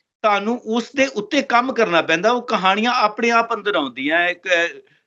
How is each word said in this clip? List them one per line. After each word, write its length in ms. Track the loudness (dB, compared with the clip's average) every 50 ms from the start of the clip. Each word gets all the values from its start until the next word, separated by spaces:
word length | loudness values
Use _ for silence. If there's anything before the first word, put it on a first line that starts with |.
| _ _ _ _
ਤੁਹਾਨੂੰ 380 | 0 0 0 0 0 -2 -4 -6 -4
ਉਸ 280 | -4 -4 -4 -4 -4 -2
ਦੇ 100 | -2 -2
ਉੱਤੇ 360 | -2 -2 -6 -6 -2 -2 -2
ਕੰਮ 300 | 0 2 2 2 2 2
ਕਰਨਾ 300 | 0 0 0 2 2 2
ਪੈਂਦਾ। 280 | 2 2 0 2 2 2
ਉਹ 120 | 0 0
ਕਹਾਣੀਆਂ 500 | -2 -2 -2 0 2 2 2 2 0 0
ਆਪਣੇ 380 | 0 2 0 0 0 0 0 2
ਆਪ 240 | 2 2 2 0 -2
ਅੰਦਰ 220 | -4 -2 -2 -2
ਆਉਂਦੀਆਂ, 520 | 0 -2 -2 -6 -6 -4 0 0 0 0 0
ਇੱਕ, 200 | -2 -4 -2 0
ਅ, 320 | 0 2 0 -2 -4 -10 -20 _ _ _ _